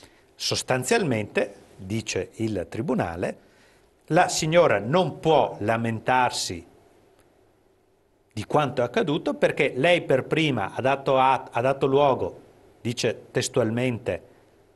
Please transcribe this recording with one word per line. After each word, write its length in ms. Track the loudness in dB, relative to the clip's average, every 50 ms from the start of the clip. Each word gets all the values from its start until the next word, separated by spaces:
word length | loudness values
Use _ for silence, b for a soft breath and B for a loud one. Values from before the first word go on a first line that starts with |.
| b b b b b b b
Sostanzialmente, 1200 | -8 -6 -4 -4 -4 -2 -2 -2 -2 0 0 0 0 2 0 0 -2 -2 -4 -2 -4 -4 -4 -6 -16 -20 -20 -20
dice 540 | -14 -10 -6 -6 -6 -4 -4 -4 -6 -6 -6 -6
il 300 | -6 -4 -4 -4 -4 -6 -6
tribunale, 800 | -8 -6 -4 -2 -2 -2 -2 -2 -4 -6 -6 -6 -6 -8 b b b b b b b b b b b _ _
la 220 | 0 2 2 2 2
signora 500 | 0 -4 -2 2 4 6 6 6 6 2
non 400 | 0 2 2 2 2 0 -2 -2
può 360 | 0 4 4 4 4 2 0 -4
lamentarsi 1080 | -2 0 0 0 0 -2 -4 -4 -2 0 2 2 2 0 0 -4 -6 -6 -8 -10 -12 -16 -20 -20 _ _ _ _ _ _ _ _ _ _ _ _ _ _ _ _ _ _ _ _ _ _ _ _ _ _ _ _ _ _ -12
di 120 | -10 -6
quanto 380 | 0 0 2 2 0 0 -2 -2
è 20 |
accaduto 500 | -2 0 -2 0 0 -2 -2 -2 -4 -4
perché 380 | 0 0 0 2 2 0 0 0
lei 260 | 0 2 2 2 2 2
per 220 | 2 0 0 0
prima 480 | 0 0 0 0 0 0 -2 -2 -4 -4
ha 60 | -2 0
dato 360 | 0 0 0 0 0 2 4
at-, 300 | 4 4 2 2 -2 -4 -4
ha 80 | -2
dato 260 | 0 0 0 0 0
luogo, 540 | 2 4 4 4 4 2 0 -2 -6 -8 -10 -20 -20 -20 _ _ -20 _ _
dice 460 | -8 -8 -4 -2 -2 -2 -2 -4 -8 -6
testualmente 920 | -4 -4 -4 -2 0 0 0 0 0 0 0 -2 -2 -4 -4 -6 -6 -6 -8 b b b b b b b b b b